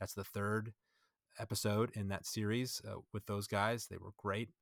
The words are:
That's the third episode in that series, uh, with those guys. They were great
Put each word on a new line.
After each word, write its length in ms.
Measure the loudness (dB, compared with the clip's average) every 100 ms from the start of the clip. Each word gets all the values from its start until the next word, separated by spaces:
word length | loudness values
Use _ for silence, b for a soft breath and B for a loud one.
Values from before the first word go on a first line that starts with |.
That's 140 | -4
the 100 | -4
third 480 | -4 0 2 2 0 -8 _ _ _ _ _ -10
episode 520 | -4 0 4 4 4
in 140 | 0 0
that 180 | -2 -2
series, 560 | 0 2 2 0 -4 -6
uh, 80 | -10 -8
with 140 | -8 -2
those 200 | -2 0
guys. 400 | 2 4 2 -4
They 100 | -10
were 120 | -12 -6
great 320 | -2 0 -2 _